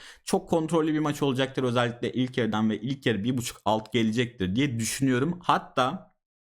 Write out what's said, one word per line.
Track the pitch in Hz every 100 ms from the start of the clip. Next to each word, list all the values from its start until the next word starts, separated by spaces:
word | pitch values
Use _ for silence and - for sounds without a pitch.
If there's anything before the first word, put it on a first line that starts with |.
| - - -
Çok | 185 185
kontrollü | 170 156 165 156
bir | 151
maç | 151 143
olacaktır | 143 127 127 135
özellikle | 127 120 120 117 120
ilk | 123 127 127
yarıdan | 110 107 110
ve | 107
ilk | 123 135 131
yarı | 107
bir | 113 127
buçuk | 113 - 101
alt | 110 -
gelecektir | 120 113 113 120 - 92 107
diye | 143 113
düşünüyorum. | 110 - 135 123 151 -
Hatta | - 165 - - 127 185 - _ _ _